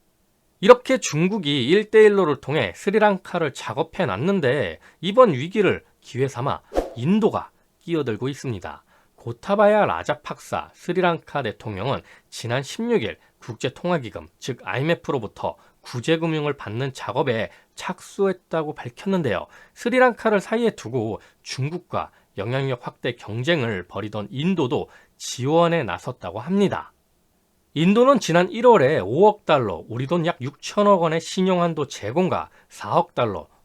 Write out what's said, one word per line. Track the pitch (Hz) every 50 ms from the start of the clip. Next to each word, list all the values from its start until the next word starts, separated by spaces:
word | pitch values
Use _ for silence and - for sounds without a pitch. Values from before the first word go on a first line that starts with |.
| _ _ _ _ _ _ _ _ _ _ _ _
이렇게 | - 202 247 247 - - 262
중국이 | 254 - - - 151 165 185 208 226 170 143 143 143 117 123
일 | 170 208 214 208
대 | - 220 214
일로를 | 214 208 196 185 156 143 -
통해 | - - 143 156 120 92 87
스리랑카를 | - - - 190 214 208 208 202 190 - - - 180 165 143 127
작업해 | - - - 110 120 165 - - - 185
놨는데 | 127 92 95 131 180 202 196 147 123 127 151 117 87 78 - _ - _ _ -
이번 | 180 196 254 254 233 156
위기를 | 123 131 170 196 220 202 165 107 85 - _ _ _
기회 | _ - - 120 131 135
삼아 | - 120 123 139 101 76 _ _ - - - - -
인도가 | - 117 151 196 220 208 196 127 98 - - _ _ _ _ _ _
끼어들고 | _ 170 170 160 147 127 110 101 123 135
있습니다. | 143 - - 143 117 95 80 82 73 - _ _ _ _ _ _ _
고타바야 | _ - 117 117 - - - 202 202 214 202 208 214 196
라자팍사 | 135 87 80 - - 147 - _ - 156 - - - - 87 76 - _
스리랑카 | _ - - 175 180 175 175 170 156 - - - 147 131
대통령은 | 110 98 _ - 117 104 92 101 131 127 90 - - - - _ _
지난 | - - - 113 120 131 139
십육 | - - - 226 240 240 202 120
일 | 95 80 - _ _ _ _
국제통화기금, | - - 117 - - 131 - - - 180 180 160 127 107 90 - 78 78 _ _
즉 | - - 131 120 -
아이엠에프로부터 | 95 95 117 139 160 170 160 _ - 147 135 110 95 _ - - 92 78 - _ _ _ _
구제금융을 | _ - - 123 117 - 160 165 165 170 160 156 147 147 139
받는 | - - - 104 113 135 139 131
작업에 | - - - 104 127 156 135 117 113 101 - - - _ _ _
착수했다고 | - - - 190 - - - - - 196 196 185 185 _ _ - 165 156 151 147
밝혔는데요. | - - 123 - - - 196 190 185 160 127 98 85 78 - - - - _ _
스리랑카를 | - - 240 233 254 254 254 220 - - 220 214 202
사이에 | 185 - - 233 240 220
두고 | - - - 110 117 131 107 113 101 92 - - _ _ _
중국과 | - - - 131 147 165 175 165 _ - 98 80 - _ _ _ _ _
영향력 | - 98 110 123 135 135 135 127 - -
확대 | - - _ - 143 117
경쟁을 | - - - 101 117 123 151 175 160 123 117 110 113 107 _
벌이던 | - 101 101 107 101 107 101 98
인도도 | - 127 147 180 196 170 147 123 147 113 90 - - - _ _ _
지원에 | _ - - - - 120 135 156 165 170 170 165 170 143
나섰다고 | 101 87 90 - - 123 _ - 92 85 107
합니다. | 117 165 190 196 208 170 - 80 78 - _ _ _ _ _ _ _ _ _ _ _ _ _ _ _ _ _
인도는 | 143 160 180 208 233 240 262 285 220
지난 | - - 160 170 180 185
일월에 | - 220 240 247 233 196 139 127 156 135
오억 | 95 92 117 151 196 214 202 - _
달러, | - 160 139 123 104 90 80 - -
우리 | 110 120 135
돈 | 135 170 175 160
약 | 165 170 - 120
육천억 | 131 - _ - - - - 208 208 202 180
원의 | 165 165 156 165
신용한도 | 165 - - - 185 185 185 180 175 170 165 151 147
제공과 | 131 - - - 101 120 160 185 175 123 92 78 - _ - _ _
사억 | - - - 104 117 156 175 - _
달러, | - 127 110 98 85 73 _ _ _